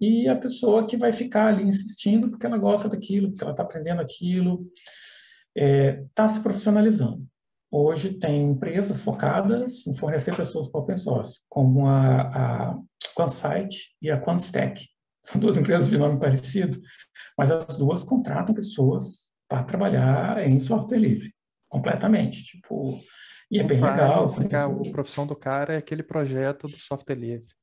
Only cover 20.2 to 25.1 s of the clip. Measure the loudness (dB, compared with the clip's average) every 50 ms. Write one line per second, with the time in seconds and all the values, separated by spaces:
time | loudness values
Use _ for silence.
20.2 | 0 -2 -2 0 2 4 4 4 2 2 0 0 0 0 0 2 2 2 2 0
21.2 | -4 -8 -16 _ _ _ _ _ _ _ -6 -4 -2 -2 -2 0 2 2 2 2
22.2 | 2 0 -4 -6 -14 -18 -20 -20 -14 -10 -8 -6 -6 -6 -6 -8 -12 -20 -20 -20
23.2 | -20 -20 -20 -20 _ -4 -2 0 0 2 2 2 4 2 4 4 4 4 4 4
24.2 | 2 0 0 -2 -2 -2 0 0 0 -2 -2 -4 -6 -6 -6 -8 -8 -8